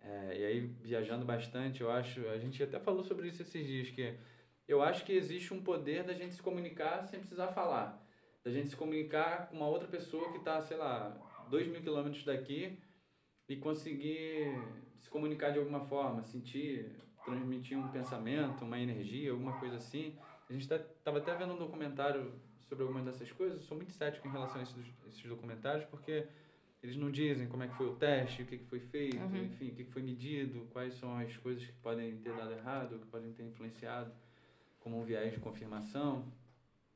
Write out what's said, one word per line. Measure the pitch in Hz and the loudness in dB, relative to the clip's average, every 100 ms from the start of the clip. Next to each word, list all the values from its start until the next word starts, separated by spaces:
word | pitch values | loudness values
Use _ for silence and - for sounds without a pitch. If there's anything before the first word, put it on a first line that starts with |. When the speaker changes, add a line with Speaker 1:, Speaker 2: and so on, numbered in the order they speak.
Speaker 1:
é, | 104 101 98 95 | -8 -6 -2 2
e | 104 | 4
aí, | 120 123 - | 4 2 -4
viajando | 113 113 110 120 123 | 0 0 2 0 2
bastante, | 117 - 127 135 131 | 0 0 -2 -2 2
eu | 117 | 4
acho, | 123 123 127 110 | 4 2 -2 -2
a | 113 | 0
gente | 127 135 | -2 0
até | 139 - | 0 2
falou | - 190 190 | 4 2 2
sobre | 180 170 | 0 -2
isso | 170 | -4
esses | 170 165 139 | -6 -2 0
dias, | 131 127 | 0 -2
que | 127 120 120 - - - _ - | -2 -4 -4 -12 -20 -20 _ 6
eu | 143 | 8
acho | 151 180 - | 8 6 4
que | |
existe | 185 - 180 - | 4 4 -2 -4
um | 190 | -2
poder | 185 170 143 165 | 2 2 2 0
da | 180 | 0
gente | 180 180 180 | -2 -4 -2
se | |
comunicar | 185 175 170 - 156 185 196 | -2 0 -2 0 0 0 -2
sem | 190 | -8
precisar | - 180 185 | -6 -2 0
falar. | 190 170 123 104 - - - - _ | 2 4 4 2 -6 -18 -20 -20 _
Da | 123 | -2
gente | 135 143 | 0 0
se | - | -2
comunicar | 156 156 151 156 165 180 180 | 0 2 2 4 4 4 -2
com | 160 | 0
uma | 147 | 4
outra | 170 - | 4 2
pessoa | 175 - 160 170 | -4 -2 -2 0
que | 170 | -2
tá, | 170 156 | 2 2
sei | 156 160 | 2 0
lá, | 143 117 104 - - - 120 | 2 2 -2 -6 -12 -12 2
dois | 147 170 | 4 4
mil | 170 | 0
quilômetros | 160 147 143 143 143 | 2 2 2 0 0
daqui | 127 - 147 190 190 - - _ _ _ _ - | 0 0 -2 -2 -6 -14 -20 _ _ _ _ -6
e | 139 | -2
conseguir | 151 151 156 139 151 160 160 156 143 127 117 - - - | 0 0 -2 -2 0 0 0 2 2 0 -4 -10 -14 -18
se | - | -4
comunicar | 151 151 147 147 | 0 0 4 4
de | 147 | 6
alguma | 143 143 | 4 2
forma, | 139 139 131 113 | 2 2 4 2
sentir, | 110 123 - 139 147 123 110 - - - 123 | -2 -6 -4 -2 0 0 -4 -10 -18 -10 -4
transmitir | 127 127 127 127 135 | 0 0 -2 0 0
um | 135 | 0
pensamento, | 131 120 120 113 143 139 120 117 | -2 -2 -2 2 4 4 2 -2
uma | 120 | 0
energia, | 123 110 101 123 143 | 0 0 -2 0 0
alguma | 123 131 131 | 0 0 -2
coisa | 127 120 | -2 -4
assim. | - 143 156 151 - - - | -4 -4 -4 -8 -16 -18 -6
A | |
gente | 131 135 | -4 2
tá, | 160 156 - 151 | 2 0 -4 2
tava | 147 | 2
até | 151 175 | 2 0
vendo | 180 | 0
um | 175 | 0
documentário | 165 160 143 139 143 139 123 - - - - | -2 -2 -2 2 4 4 0 -6 -16 -20 -10
sobre | 135 | -2
algumas | 131 131 127 | 0 0 -2
dessas | 123 120 | -4 -8
coisas. | - 185 156 | 0 0 0
Eu | |
sou | - 156 | -6 -6
muito | 185 | -6
cético | - 147 147 139 | -2 -2 -2 -4
em | |
relação | 135 127 131 | -2 -2 -4
a | |
esses, | 123 123 120 - - | -6 -8 -12 -14 -16
esses | - 120 | -14 -8
documentários, | 117 117 113 135 151 151 | -8 -6 -2 0 0 -2
porque | 131 - 156 151 - - - - - | -10 -2 -2 -2 -10 -20 -20 -20 -12
eles | 123 135 | -6 -2
não | 143 | 0
dizem | 139 151 131 120 | 4 4 4 0
como | 127 | -2
é | 127 | -4
que | - | 0
foi | 123 | 0
o | - | 4
teste, | 147 135 123 - | 6 6 4 -2
o | 123 | -6
que | 123 | -8
que | - | -6
foi | 123 | -6
feito, | - 147 139 123 | -4 -2 0 0
Speaker 2:
Uhum. | 190 190 - | 0 0 -2
Speaker 1:
enfim, | - 131 | -4 -6
o | 120 | -6
que | 123 | -8
que | |
foi | 131 | -6
medido, | 131 120 135 143 135 120 117 | -4 -4 -2 -2 -2 -4 -6
quais | 123 127 127 | -4 -4 -4
são | 127 120 | -4 -2
as | 113 - | -4 -4
coisas | 127 123 120 | -4 -4 -6
que | - | -6
podem | 113 117 117 110 | -2 0 0 -4
ter | 117 113 | -4 -4
dado | 113 | -4
errado, | 113 120 135 120 113 | -4 -2 -2 -2 -6
que | 110 | -8
podem | 117 113 | -8 -8
ter | 117 | -8
influenciado | 117 113 113 - 117 120 117 - - - - - _ _ | -10 -8 -10 -8 -6 -4 -6 -10 -20 -20 -20 -20 _ _
como | 117 117 | -6 -4
um | |
viés | 113 110 110 | 0 0 0
de | 110 | -2
confirmação. | 110 107 110 107 104 139 147 123 120 - - - _ _ _ | -4 -6 -6 -6 -2 2 2 2 -4 -12 -20 -20 _ _ _